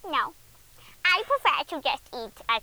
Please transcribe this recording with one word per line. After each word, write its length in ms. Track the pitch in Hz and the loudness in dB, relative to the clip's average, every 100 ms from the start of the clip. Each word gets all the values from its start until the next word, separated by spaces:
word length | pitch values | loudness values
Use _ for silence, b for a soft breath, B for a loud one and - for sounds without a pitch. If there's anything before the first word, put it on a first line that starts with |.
No. 300 | 392 285 - - - - - - B B | -4 -2 -4 -8 -20 -20 -20 -20 B B
I 180 | 359 359 | 2 2
prefer 400 | 440 539 381 285 294 | 2 2 2 0 -2
to 60 | 320 | -4
just 220 | 262 - - | -4 -4 -8
eat 280 | 254 226 - - | -10 -10 -12 -4
a 100 | 226 | -4